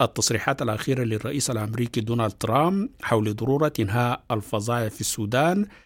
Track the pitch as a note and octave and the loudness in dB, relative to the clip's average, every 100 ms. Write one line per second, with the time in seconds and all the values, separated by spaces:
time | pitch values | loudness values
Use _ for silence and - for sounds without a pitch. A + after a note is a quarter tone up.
0 | A#2+ - - G#2+ - C3+ B2 G#2+ - B2+ | 0 2 0 0 0 -2 -2 -2 -2 0
1 | A#2 G#2+ A2 C#3+ C3 A2+ G#2+ A2+ A#2+ A#2+ | 0 -2 -2 -4 -2 -2 -2 -2 -2 -2
2 | A2 A#2 A2 - A2 B2+ E3+ G3 A3 - | 0 0 0 0 0 2 4 2 -2 -6
3 | - A2+ G#2+ G#2 A#2 C#3+ D3+ - G2 A#2+ | 0 2 2 0 0 2 2 0 0 0
4 | A#2+ C3+ - A2 - A2 A2 A#2+ A2 - | 0 -2 -4 -4 -2 -4 -2 -2 -2 -4
5 | G#2+ - G#2 B2 D#3+ G3 G#3 - | -6 -4 0 2 2 2 -2 -6